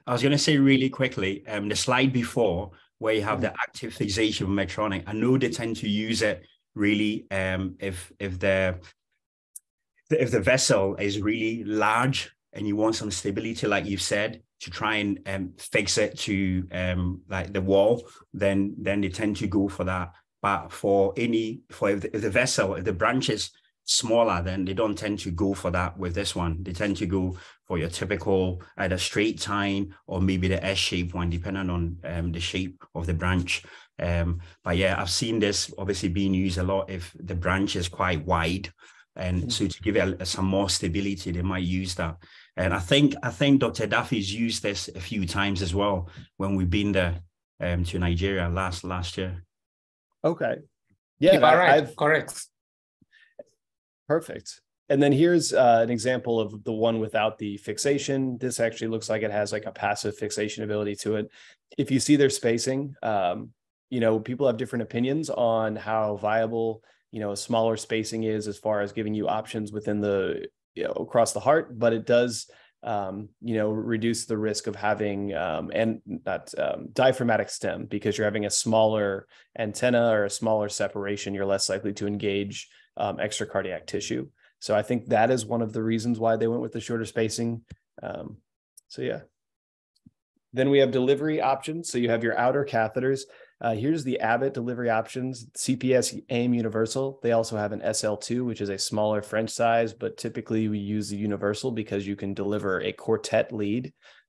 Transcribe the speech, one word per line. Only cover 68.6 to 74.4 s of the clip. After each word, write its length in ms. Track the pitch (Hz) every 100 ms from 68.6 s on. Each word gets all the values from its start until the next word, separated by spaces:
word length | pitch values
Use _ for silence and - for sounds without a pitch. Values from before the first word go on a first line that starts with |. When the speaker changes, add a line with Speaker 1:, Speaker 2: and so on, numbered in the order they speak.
| 110 107
Speaker 2:
as 100 | 101
giving 220 | 104 107
you 120 | 107 101
options 460 | 107 110 117 104
within 280 | 104 104 104
the, 440 | 104 98 87 - - _ _
you 100 | -
know, 80 | -
across 400 | - - 120 113
the 80 | -
heart, 380 | 123 156 156 117
but 160 | 117
it 100 | 113
does, 460 | - 120 123 113 - - _ _
um, 480 | 117 104 95 98 104 _
you 140 | 117
know, 160 | 110 107
reduce 560 | 107 107 113 117 113 -
the 100 |
risk 300 | 110